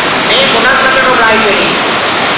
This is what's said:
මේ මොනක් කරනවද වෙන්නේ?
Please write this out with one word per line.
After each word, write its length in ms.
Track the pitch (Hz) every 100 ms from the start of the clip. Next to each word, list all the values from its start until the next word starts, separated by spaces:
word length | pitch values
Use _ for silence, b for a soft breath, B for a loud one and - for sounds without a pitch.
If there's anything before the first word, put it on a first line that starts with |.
| - -
මේ 240 | - 247 269
මොනක් 320 | 226 254 262
කරනවද 380 | - 269 262 240
වෙන්නේ? 840 | 226 214 208 185 - - - - - - -